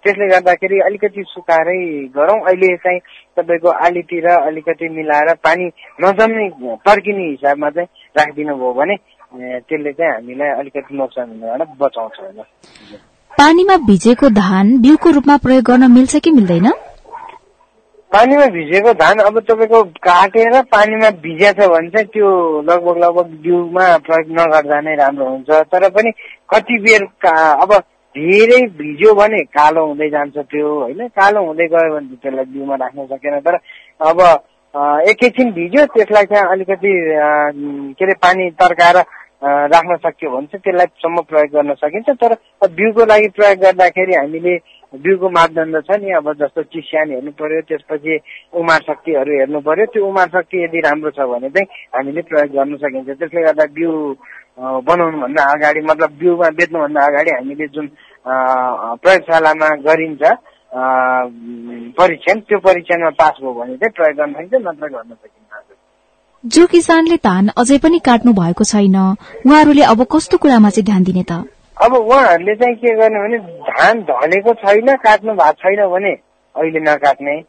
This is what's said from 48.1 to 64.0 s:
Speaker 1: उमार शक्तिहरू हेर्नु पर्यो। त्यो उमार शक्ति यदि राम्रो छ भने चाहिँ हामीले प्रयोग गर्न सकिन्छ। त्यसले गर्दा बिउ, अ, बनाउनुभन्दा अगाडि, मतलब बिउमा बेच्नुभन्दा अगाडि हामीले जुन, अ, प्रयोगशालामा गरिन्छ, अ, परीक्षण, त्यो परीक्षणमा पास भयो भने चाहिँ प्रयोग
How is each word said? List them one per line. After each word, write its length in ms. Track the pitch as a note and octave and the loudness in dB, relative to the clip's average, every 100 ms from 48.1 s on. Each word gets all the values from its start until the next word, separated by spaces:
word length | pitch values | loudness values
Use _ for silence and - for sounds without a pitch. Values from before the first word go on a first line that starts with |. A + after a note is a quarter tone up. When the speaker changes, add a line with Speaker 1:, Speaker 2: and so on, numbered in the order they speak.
| D#3 _ - _ | -8 _ -20 _
Speaker 1:
उमार 260 | F3 E3 D#3+ | -6 0 0
शक्तिहरू 520 | C#3+ D3 - D3 C3+ C#3+ | -2 -10 -4 -4 -2 -2
हेर्नु 220 | C3+ D3+ | -2 -4
पर्यो। 260 | C#3+ D#3 A3 | -4 -2 -2
त्यो 200 | A3 G3 | -2 -2
उमार 220 | F#3+ F3+ | 0 0
शक्ति 360 | F#3 E3+ F#3 | -2 -4 -6
यदि 140 | E3+ E3 | -6 -2
राम्रो 320 | D#3 D3 D3+ | -2 -2 -6
छ 100 | C#3+ | -6
भने 300 | C3 B2 C3 | -6 -4 -4
चाहिँ 160 | F3 F#3+ - - B2+ | -4 -6 -10 -10 -8
हामीले 260 | C#3 D3+ | -6 -8
प्रयोग 240 | E3 D#3 D3 | -4 -2 -2
गर्न 300 | C#3 C#3 C#3+ | -2 -4 -6
सकिन्छ। 420 | D3 C3 C3 C#3 | -8 -8 -12 -10
त्यसले 240 | E3 E3+ | -8 -2
गर्दा 220 | D#3+ D3+ | -2 0
बिउ, 500 | D3+ D3 E3+ D#3+ D3 C3+ - - _ - | -4 -4 -6 -4 -6 -10 -16 -20 _ -14
अ, 40 | |
बनाउनुभन्दा 800 | B2+ C3 B2+ F3 E3 D#3 B2+ D3+ | -8 -8 -2 -2 -2 -4 -6 -2
अगाडि, 380 | C#3 D3+ D3+ D#3 | 0 0 0 -2
मतलब 300 | D#3 D#3 D#3 | -2 -2 -2
बिउमा 400 | C#3+ F3 F3 E3+ | -2 -2 0 -2
बेच्नुभन्दा 500 | D#3 - D#3+ D3 D3+ | -2 -4 -4 -4 0
अगाडि 300 | C#3+ C#3+ D#3+ | 0 0 -2
हामीले 360 | C3+ C3 C#3+ D3+ | -4 -8 -10 -10
जुन, 200 | D3+ D3 _ _ _ B2+ | -10 -14 _ _ _ -6
अ, 80 | C3 B2+ B2+ B2+ A2+ A2 A#2+ | -4 -2 -2 -2 -6 -10 -2
प्रयोगशालामा 640 | F3 F#3 E3 E3 D#3 D#3 D#3 | 2 2 2 0 0 0 -2
गरिन्छ, 540 | D3+ C#3+ D#3+ D#3+ C#3+ | -2 0 0 -2 -2
अ, 640 | D#3 A#3+ _ _ _ B2+ C3 C3 B2+ B2+ B2 A#2 A#2 A#2+ A#2+ A#2+ A#2 B2+ | 0 0 _ _ _ -6 -2 0 0 -2 -4 -10 -18 -18 -16 -16 -14 0
परीक्षण, 420 | F3+ D#3 - G#3+ | 0 0 -4 -4
त्यो 180 | G#3 G#3 | -2 -2
परीक्षणमा 520 | F#3 F3+ E3 E3+ E3 | 0 0 -2 -2 -2
पास 220 | D3 D#3 D3 | 0 0 0
भयो 100 | C3+ | -10
भने 240 | A#2+ B2 B2+ | -8 -10 -6
चाहिँ 160 | A3 | -6
प्रयोग 240 | G#3+ | 0